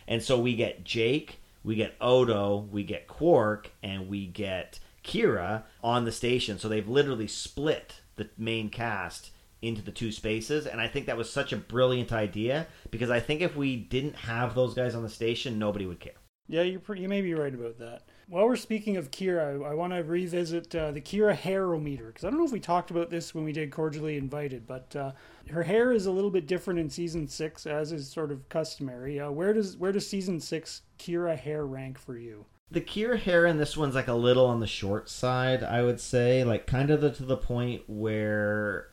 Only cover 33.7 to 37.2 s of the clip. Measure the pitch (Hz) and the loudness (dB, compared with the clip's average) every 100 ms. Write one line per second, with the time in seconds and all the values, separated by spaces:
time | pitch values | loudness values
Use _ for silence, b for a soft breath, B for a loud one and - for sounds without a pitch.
33.7 | 151 143 131 127 120 123 123 127 117 110 | 2 2 2 2 4 8 8 8 6 0
34.7 | - 98 107 - - 127 127 127 127 - | -2 -2 -2 -4 -2 0 2 2 2 2
35.7 | 120 120 110 - 123 120 131 123 107 - | 4 4 2 0 4 6 6 4 2 2
36.7 | 127 143 147 143 - | 2 4 4 4 0